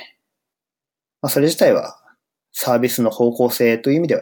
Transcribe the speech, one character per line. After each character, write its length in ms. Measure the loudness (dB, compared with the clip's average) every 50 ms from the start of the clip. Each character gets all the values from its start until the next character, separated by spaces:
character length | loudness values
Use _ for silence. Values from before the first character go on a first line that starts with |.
| -18 -20 _ _ _ _ _ _ _ _ _ _ _ _ _ _ _ _ _ _ _ _ _ _
ま 60 | -8 -4
あ 20 |
そ 100 | 0 0
れ 60 | 2
自 120 | 2 2 2
体 160 | 2 4 4
は 240 | 2 -2 -6 -12 -20 _ _ _ _ _ _ _ _ _ _
サ 220 | -12 -6 -2 -2 0
ー 60 | 0
ビ 100 | 0 0
ス 120 | 0 -2
の 80 | -2 -2
方 220 | 0 0 0 0
向 180 | 0 0 -2 -2
性 280 | 0 0 0 2 0 0
と 140 | 0 0
い 20 | 0
う 20 | 0
意 20 |
味 60 | 0 0
で 60 | -2
は 60 | -4